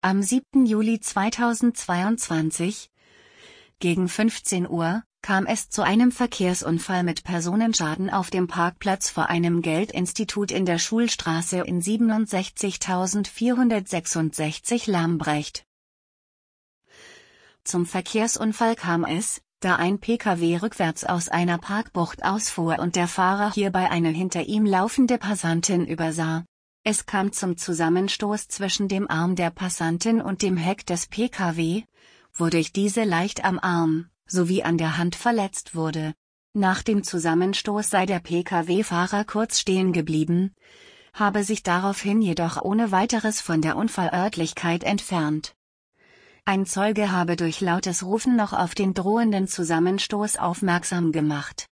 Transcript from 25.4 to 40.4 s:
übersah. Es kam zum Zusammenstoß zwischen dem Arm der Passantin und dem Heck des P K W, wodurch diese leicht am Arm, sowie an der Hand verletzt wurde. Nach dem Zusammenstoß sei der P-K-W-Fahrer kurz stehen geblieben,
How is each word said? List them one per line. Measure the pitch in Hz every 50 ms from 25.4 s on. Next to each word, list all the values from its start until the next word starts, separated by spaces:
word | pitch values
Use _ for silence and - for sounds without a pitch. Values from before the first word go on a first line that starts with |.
| - 165 165 165 170 - 196 175 170
übersah. | - 165 160 165 160 156 170 160 160 160 165 170 _ _ _ _ _ _ _ _
Es | 214 214 - -
kam | - - 196 190 202 208
zum | - - 185 175
Zusammenstoß | 170 - - 175 160 170 160 170 180 190 196 - - 214 202 208 208 -
zwischen | _ - - 202 190 - - 202
dem | 190 196 196 202 -
Arm | - 160 170 175 185
der | 175 175 170
Passantin | 170 - 190 180 175 - 170 165 165 175 - 226 226 226
und | - 190 190 185 208
dem | 190 185
Heck | 170 160 180 196 - -
des | - 175 170 -
P | - - 202 226
K | 247 - - 196 170 160
W, | 165 165 165 170 220 226 _ _ _ _ - - _ _ _ _
wodurch | - 170 165 175 165 156 -
diese | _ 196 196 208 190 233 226
leicht | 208 175 165 175 202 - - -
am | 190 185 -
Arm, | - 185 175 170 165 160 160 160 170 _ _ _ _
sowie | _ 190 185 180 170 185 - -
an | 160 170
der | 160 165 160 156
Hand | 160 170 175 175
verletzt | - - 240 233 226 196 190 - - - - -
wurde. | 165 160 160 156 160 156 151 151 _ _ _ _ _ _ _ _
Nach | 208 196 185 185 185
dem | - - 214 202 180
Zusammenstoß | - - 175 160 170 160 170 185 190 196 - - 214 202 208 214 -
sei | - 190 185
der | 185 196 175
P-K-W-Fahrer | 175 - 175 170 180 - 196 170 165 170 175 190 220 - 180 170 180 185 - 202 214
kurz | - - 214 220 226 - -
stehen | - - 190 190 185 185
geblieben, | 175 175 156 170 156 151 160 160 170 175